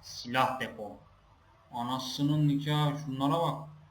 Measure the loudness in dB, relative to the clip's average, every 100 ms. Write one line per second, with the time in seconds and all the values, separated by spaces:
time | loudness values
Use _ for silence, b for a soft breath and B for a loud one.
0 | -16 -14 -2 2 2 0 -6 -8 -14 -14
1 | -20 -20 _ -20 _ _ -12 -6 -4 -4
2 | -4 0 2 4 4 4 2 2 2 0
3 | -6 -2 2 2 0 -2 -10 -18 -20